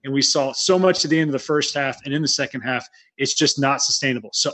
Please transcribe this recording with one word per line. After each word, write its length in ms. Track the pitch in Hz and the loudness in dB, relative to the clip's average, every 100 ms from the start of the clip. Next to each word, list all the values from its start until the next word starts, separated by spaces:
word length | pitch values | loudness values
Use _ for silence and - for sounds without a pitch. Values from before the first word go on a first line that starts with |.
And 80 | 135 | -4
we 120 | 139 | 0
saw 280 | 135 156 135 | 2 2 0
so 280 | 123 - 185 | -2 2 4
much 260 | 185 175 151 | 4 2 2
at 60 | |
the 80 | 160 | 2
end 100 | 156 | 2
of 40 | |
the 40 | 135 | -2
first 380 | - 151 143 143 | -2 -2 0 -2
half 280 | 135 123 143 | -4 -4 -6
and 60 | |
in 120 | 147 | -4
the 40 | 147 | -2
second 340 | - 135 131 | -2 -4 -6
half, 280 | 123 123 - _ _ - | -4 -4 -4 _ _ -4
it's 160 | 135 - | -2 2
just 260 | 147 - | 2 2
not 220 | 139 135 | 0 2
sustainable. 480 | - - 139 120 107 | 0 0 -2 -4 -4
So 180 | - 143 | -4 -4